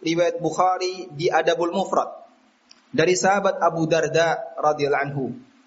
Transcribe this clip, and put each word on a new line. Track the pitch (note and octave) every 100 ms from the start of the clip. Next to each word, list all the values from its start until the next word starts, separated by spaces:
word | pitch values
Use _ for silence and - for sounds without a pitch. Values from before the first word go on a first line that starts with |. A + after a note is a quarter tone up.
riwayat | - E3 E3+ E3+
Bukhari | E3 E3+ F#3 F3+ F#3 F#3 -
di | C#3+ D3
Adabul | D3+ E3 E3 E3+ F#3+
Mufrad | F3+ D3 - - - _ _ _ _ _ _
dari | B2+ E3
sahabat | F3+ F#3+ G3+ F#3+ F#3
Abu | E3+ E3
Darda | D#3 E3 D3+ D#3+ E3 D3 - -
radhiyallahu | D3+ C#3+ C#3+ C#3
anhu. | C#3+ C#3+ A#2+ - - _